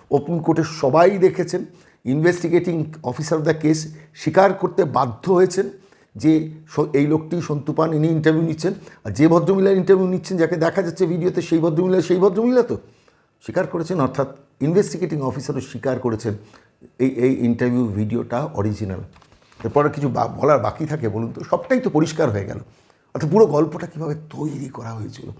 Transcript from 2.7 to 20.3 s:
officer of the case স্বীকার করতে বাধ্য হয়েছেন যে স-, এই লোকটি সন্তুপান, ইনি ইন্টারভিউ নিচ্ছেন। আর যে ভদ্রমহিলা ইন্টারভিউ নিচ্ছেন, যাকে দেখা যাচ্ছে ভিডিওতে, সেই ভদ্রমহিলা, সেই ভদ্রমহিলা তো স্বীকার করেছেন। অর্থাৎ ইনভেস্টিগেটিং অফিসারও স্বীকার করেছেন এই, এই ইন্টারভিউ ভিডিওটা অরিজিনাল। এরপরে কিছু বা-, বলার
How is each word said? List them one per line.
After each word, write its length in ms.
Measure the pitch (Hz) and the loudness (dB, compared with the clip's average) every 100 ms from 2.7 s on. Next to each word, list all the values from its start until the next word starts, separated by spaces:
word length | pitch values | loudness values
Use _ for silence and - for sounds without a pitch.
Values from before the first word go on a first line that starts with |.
| 165 151 - - | -2 -4 -8 -8
officer 260 | 123 151 160 | -6 -2 -2
of 40 | 156 | 0
the 60 | 156 | 0
case 180 | 151 156 - - - - | 2 0 -2 -14 -20 -10
স্বীকার 380 | - - 196 | -2 4 4
করতে 300 | 190 180 180 | 4 -2 0
বাধ্য 480 | 170 120 131 110 - | 0 0 -2 -2 0
হয়েছেন 380 | 180 185 185 196 - _ _ _ - | 4 4 2 -4 -6 _ _ _ -2
যে 340 | 147 160 156 - - - | 2 2 0 -10 -8 -2
স-, 140 | 151 | 0
এই 140 | 139 147 | 2 2
লোকটি 340 | 156 156 175 | 0 -2 -6
সন্তুপান, 520 | 160 147 - 156 160 | -4 -4 -4 -2 0
ইনি 140 | 156 156 | 2 2
ইন্টারভিউ 360 | 160 156 160 | 2 2 2
নিচ্ছেন। 300 | 165 156 175 202 - - | 0 -2 -4 -4 -10 -14
আর 80 | - | -6
যে 160 | 101 156 | 2 4
ভদ্রমহিলা 440 | 170 160 196 190 | 6 4 2 4
ইন্টারভিউ 360 | 196 180 190 185 | 4 4 4 4
নিচ্ছেন, 300 | 185 - 185 | -2 -4 0
যাকে 180 | 160 170 | 0 0
দেখা 260 | 160 170 | 0 0
যাচ্ছে 240 | 170 165 180 | -2 -2 -2
ভিডিওতে, 360 | 170 175 185 | 0 -2 -2
সেই 180 | 170 165 | 0 0
ভদ্রমহিলা, 420 | 165 156 185 185 | 2 0 2 2
সেই 160 | - 180 | 2 2
ভদ্রমহিলা 460 | 190 190 233 254 | 2 2 2 2
তো 140 | 240 107 - _ _ _ _ _ | 2 -2 -10 _ _ _ _ _
স্বীকার 240 | - 139 185 | -8 -4 -2
করেছেন। 320 | 170 160 185 | -4 -4 0
অর্থাৎ 280 | 131 - 139 - _ - | 0 0 -4 -6 _ -4
ইনভেস্টিগেটিং 600 | 143 180 202 165 170 156 | 0 2 2 0 -4 -4
অফিসারও 400 | 135 123 143 135 | -4 -6 -6 -6
স্বীকার 380 | - 123 135 127 | -8 -6 -4 -2
করেছেন 340 | 120 110 117 104 - - _ _ - - | -2 -2 -4 -6 -10 -20 _ _ -16 -2
এই, 100 | 131 | -2
এই 240 | 131 127 135 120 | 2 2 2 0
ইন্টারভিউ 420 | 113 123 123 120 | 2 0 0 0
ভিডিওটা 520 | 98 107 117 113 120 156 | -2 -2 -4 -4 -6 -4
অরিজিনাল। 460 | 156 104 101 104 95 98 - _ _ _ - | -4 -4 -2 -6 -8 -12 -18 _ _ _ -10
এরপরে 260 | 113 123 147 | -2 2 2
কিছু 200 | 147 143 | 0 -2
বা-, 180 | 117 | -2
বলার 320 | 113 | -4